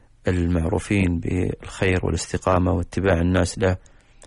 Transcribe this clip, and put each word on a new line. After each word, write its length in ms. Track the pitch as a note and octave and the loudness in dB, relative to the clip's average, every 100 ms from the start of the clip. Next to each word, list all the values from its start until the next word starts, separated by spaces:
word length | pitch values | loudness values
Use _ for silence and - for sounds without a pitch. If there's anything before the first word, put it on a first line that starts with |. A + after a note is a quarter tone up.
| - - G2 | -20 -8 -2
المعروفين 920 | F2+ E2+ F2 E2 F#2 - G#2 F#2 E2+ | 0 2 0 0 -2 0 0 2 0
بالخير 800 | - F2+ G2 - - - G2 F2+ E2+ | -2 -2 -2 -4 -12 -2 0 2 0
والاستقامة 680 | E2 - F2+ F#2 F2+ F2+ | -4 -4 -2 2 2 2
واتباع 500 | F2 E2+ - F#2+ E2+ | 0 -2 -2 0 2
الناس 380 | F2+ F2+ F2 - | 2 2 0 0
له 180 | F#2+ F#2 - - _ - | 0 -2 -6 -20 _ -20